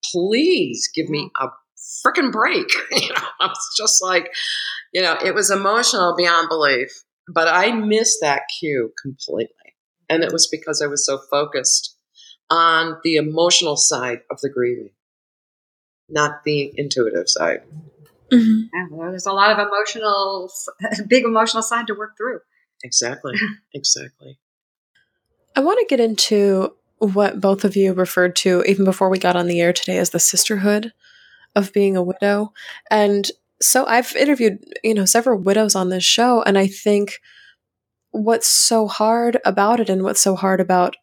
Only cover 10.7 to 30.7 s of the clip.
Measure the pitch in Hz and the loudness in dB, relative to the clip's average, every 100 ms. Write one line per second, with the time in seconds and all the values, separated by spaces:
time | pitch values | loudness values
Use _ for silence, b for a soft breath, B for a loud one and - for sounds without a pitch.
10.7 | 151 147 143 - 135 - 143 147 143 123 | -4 -4 -2 -4 -4 -4 -4 -2 -2 0
11.7 | - - _ _ B B B _ 165 165 | -2 -4 _ _ B B B _ 2 4
12.7 | 160 165 160 165 156 151 156 170 - 170 | 4 0 -4 0 0 0 0 2 2 0
13.7 | 143 - 139 123 120 _ - 139 131 123 | 0 0 0 -4 -8 _ -8 -6 -4 -4
14.7 | 123 101 _ _ _ _ _ _ _ _ | -4 -12 _ _ _ _ _ _ _ _
15.7 | _ _ _ _ 151 147 147 - 147 139 | _ _ _ _ 0 0 -2 -4 -2 -4
16.7 | - 143 131 113 95 - - 82 - - | -6 -6 -2 0 -2 -2 0 0 -2 -8
17.7 | 151 - _ - _ _ 247 220 220 220 | -20 -20 _ -20 _ _ 4 6 2 0
18.7 | 175 180 151 170 185 196 196 208 208 202 | -8 -10 -10 -10 -8 -4 2 4 4 0
19.7 | 202 208 226 214 202 196 196 185 - - | -2 -2 -4 -2 0 -2 -6 -10 -12 -14
20.7 | - 214 208 208 254 233 220 226 226 220 | -10 -6 -6 2 2 4 2 2 0 -2
21.7 | 247 226 202 214 _ 226 226 _ _ _ | -4 -4 -8 -10 _ -8 -8 _ _ _
22.7 | _ 123 - 120 139 139 110 - 208 _ | _ -4 -2 -2 -6 -8 -6 -6 -8 _
23.7 | 143 - - 139 _ 139 135 _ _ _ | -8 -4 -4 -6 _ -20 -20 _ _ _
24.7 | _ _ _ _ _ _ _ _ - 285 | _ _ _ _ _ _ _ _ -2 0
25.7 | 453 453 262 226 208 - 208 202 190 190 | 0 0 2 0 0 0 2 4 2 -2
26.7 | _ _ _ 214 190 202 - 196 196 202 | _ _ _ -2 2 0 2 0 2 0
27.7 | 190 196 185 180 - 180 175 190 180 - | 2 2 2 0 2 2 2 2 2 2
28.7 | 196 190 185 190 190 185 175 175 175 170 | 2 2 2 0 2 2 0 0 2 2
29.7 | 175 - 185 175 170 - 185 - 214 202 | 0 -2 -2 -2 0 0 0 -2 0 0